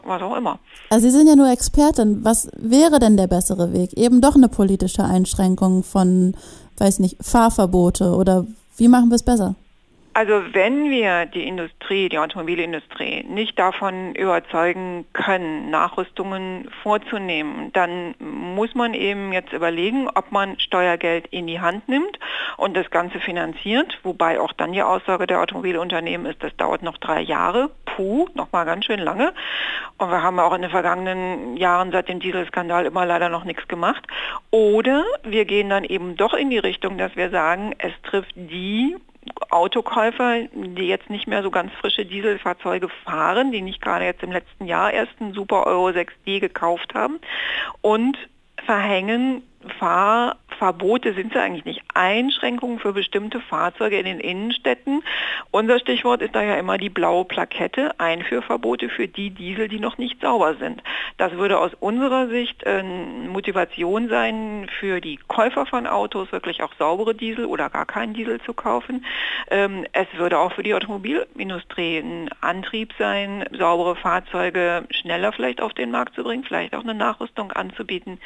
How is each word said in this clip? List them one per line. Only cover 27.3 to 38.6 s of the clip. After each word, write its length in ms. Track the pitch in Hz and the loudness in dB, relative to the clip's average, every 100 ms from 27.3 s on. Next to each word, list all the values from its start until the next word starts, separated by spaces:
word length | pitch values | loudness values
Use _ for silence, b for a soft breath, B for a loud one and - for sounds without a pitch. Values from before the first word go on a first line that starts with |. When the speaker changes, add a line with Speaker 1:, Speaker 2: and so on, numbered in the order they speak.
| 156 170 214 285 - | 0 0 2 -2 -4
Speaker 1:
Puh, 460 | - - 190 240 349 - | -12 -6 -2 0 0 -4
noch 180 | - | -4
mal 100 | 185 | -2
ganz 220 | 165 175 - | -2 -2 -2
schön 160 | 214 | -4
lange. 320 | 160 175 294 - B B B B B - | -2 0 -2 -2 B B B B B -6
Und 140 | 180 | -2
wir 120 | 175 | 0
haben 160 | 170 180 | 0 2
auch 140 | 170 | 2
in 80 | 180 | 2
den 100 | 175 | 0
vergangenen 840 | 180 175 180 185 185 185 175 113 127 | 0 0 0 -2 -4 -4 -6 -6 0
Jahren 340 | 180 175 185 | 2 2 2
seit 160 | 180 180 | -2 -2
dem 140 | 180 | -6
Dieselskandal 640 | 185 180 170 - 175 175 156 | -4 -4 -4 -4 -2 0 0
immer 200 | 170 180 | 0 0
leider 220 | 170 175 | 2 0
noch 160 | 170 | -2
nichts 240 | 180 - - | -6 -10 -8
gemacht. 400 | 175 175 185 - B B B - | -2 -2 -2 -6 B B B 0
Oder 540 | 220 214 214 254 277 381 571 | 4 6 4 4 2 2 -4
wir 200 | 226 214 | -2 0
gehen 240 | 208 202 202 | 2 2 2
dann 160 | 196 | 0
eben 320 | - 185 180 170 | 0 -4 -4 0
doch 180 | 208 | 0
in 160 | - 277 | 2 0
die 80 | 240 | 0
Richtung, 400 | 190 185 190 190 | -2 -2 -6 -4
dass 200 | 185 196 | -6 -2
wir 140 | - | -2
sagen, 440 | 190 160 180 208 - | 0 0 0 -4 -6
es 120 | 180 - | -8 -10
trifft 280 | - 196 190 - | -4 -4 -4 -12
die 580 | 175 175 | -12 -8